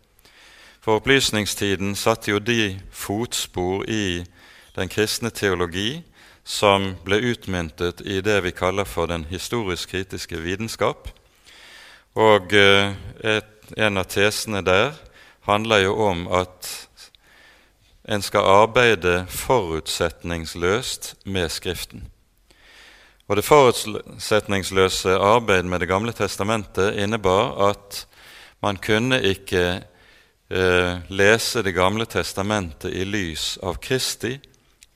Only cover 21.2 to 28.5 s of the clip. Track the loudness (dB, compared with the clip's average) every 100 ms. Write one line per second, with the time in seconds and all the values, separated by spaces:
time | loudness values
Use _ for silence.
21.2 | -8 -4 -4 -6 -8 -8 -10 -14 -20 -20
22.2 | _ _ _ _ _ -20 -20 -20 _ _
23.2 | -4 0 6 8 8 4 -4 -8 -10 -10
24.2 | 0 0 2 -4 0 2 2 2 0 2
25.2 | 4 4 4 2 2 -2 -2 -2 -2 -4
26.2 | -4 -4 -2 -2 -4 -2 -2 0 -4 0
27.2 | 2 2 2 0 0 0 -8 -16 -16 _
28.2 | -20 -20 -20